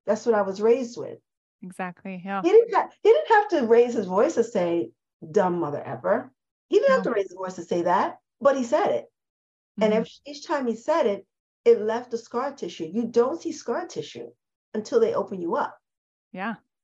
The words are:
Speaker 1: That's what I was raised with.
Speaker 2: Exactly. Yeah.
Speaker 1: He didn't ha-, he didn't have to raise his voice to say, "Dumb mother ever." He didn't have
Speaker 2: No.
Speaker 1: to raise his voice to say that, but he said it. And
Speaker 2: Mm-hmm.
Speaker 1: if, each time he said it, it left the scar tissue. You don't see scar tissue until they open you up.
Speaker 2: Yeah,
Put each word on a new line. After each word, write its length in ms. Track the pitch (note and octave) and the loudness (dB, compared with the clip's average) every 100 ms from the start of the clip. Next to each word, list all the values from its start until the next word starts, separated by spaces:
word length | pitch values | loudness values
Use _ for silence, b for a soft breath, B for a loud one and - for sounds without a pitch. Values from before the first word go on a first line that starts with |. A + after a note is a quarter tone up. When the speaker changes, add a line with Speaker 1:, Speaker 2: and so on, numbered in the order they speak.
| - | -4
Speaker 1:
That's 180 | G#3+ A#3+ | -2 2
what 100 | G#3+ | 2
I 80 | |
was 180 | G3 F#3+ | 0 0
raised 360 | A3 C4 A#3 - | 2 2 0 -10
with. 180 | C3 - _ _ _ _ | -12 -14 _ _ _ _
Speaker 2:
Exactly. 580 | F#3 F3+ F#3 F3 G3 F#3 | -18 -10 -10 -10 -14 -12
Yeah. 180 | F#3+ G3 | -8 -2
Speaker 1:
He 60 | E4 | 4
didn't 220 | G#4+ A#4+ F#4 | 4 4 -2
ha-, 140 | - _ | -2 _
he 80 | G4 | 4
didn't 160 | C5+ D#5 | 4 6
have 180 | A4 G#4 | 2 4
to 160 | D#4+ A3 | 0 4
raise 280 | A#3 A#3+ A#3 | 4 4 0
his 100 | F#3 | -2
voice 300 | F#3 D4 D4 | 2 2 0
to 80 | |
say, 480 | A3+ G3+ F3 E3+ - _ _ _ D#3+ | -2 0 0 -2 -4 _ _ _ -2
"Dumb 280 | D#3 F#3 F3 | 0 2 0
mother 220 | D3 C#3+ | -4 -6
ever." 500 | B2+ C3 F3+ A3+ C#4 _ _ _ _ | -8 -6 -2 -2 -4 _ _ _ _
He 80 | G#4 | 2
didn't 140 | C#5 | 4
have 140 | C5 - | 2 2
Speaker 2:
No. 60 | |
Speaker 1:
to 40 | G#3+ | -2
raise 100 | F#3+ | -4
his 40 | F#3 | -8
voice 180 | F#3 F3+ | -12 -10
to 80 | |
say 180 | E3+ F3 | -4 -2
that, 360 | F3 F3+ D#4+ - _ _ | 2 2 0 -6 _ _
but 160 | B3+ C4+ | 2 2
he 80 | |
said 280 | A#3 D4+ F#4 | 0 0 0
it. 200 | A#2+ - _ _ _ _ _ _ - | -2 -6 _ _ _ _ _ _ -2
And 120 | G#3+ | 2
Speaker 2:
Mm-hmm. 80 | A3 | 2
Speaker 1:
if, 160 | A#3 - C#4 | -2 -12 -18
each 200 | C#4+ - | -16 -4
time 220 | D4 B3 | -2 -2
he 80 | A3 | -4
said 320 | - D#4+ A#3+ | 0 0 2
it, 180 | G3 - _ _ _ | -2 -10 _ _ _
it 180 | A#3 A3+ | 4 4
left 300 | G#3+ A3+ B3 | 2 -4 -6
the 80 | A3+ | -10
scar 320 | - A#3+ C#4 | -6 -6 -6
tissue. 320 | C#4 F3+ - D#3+ | -6 -10 -10 -6
You 120 | G3+ A3+ | -4 0
don't 340 | A#3 A#3+ E4 | 2 2 -2
see 100 | E4 | -8
scar 360 | - - C#4 F4+ | -10 -6 -6 -6
tissue 420 | - - - - _ _ _ _ G#3+ | -10 -12 -14 -16 _ _ _ _ -10
until 240 | G#3+ A#3+ | -2 2
they 160 | A3 - | 2 0
open 260 | G3 F#3+ | -4 -6
you 140 | E3+ C4+ | -4 -4
up. 200 | G#3+ - _ _ _ _ _ | -4 -10 _ _ _ _ _
Speaker 2:
Yeah, 240 | F#3 G#3 - _ _ | -10 -10 -10 _ _